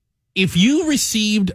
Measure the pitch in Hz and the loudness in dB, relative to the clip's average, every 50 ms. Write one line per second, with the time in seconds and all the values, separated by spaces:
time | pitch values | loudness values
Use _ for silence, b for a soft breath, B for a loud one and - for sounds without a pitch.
0 | _ _ _ _ _ _ - 190 190 151 - 175 196 254 294 330 339 311 285 - | _ _ _ _ _ _ -4 -2 -2 0 2 2 2 2 2 2 0 0 0 -2
1 | - - - 214 214 214 208 214 190 180 | -2 -2 -2 -2 -2 0 0 0 0 -2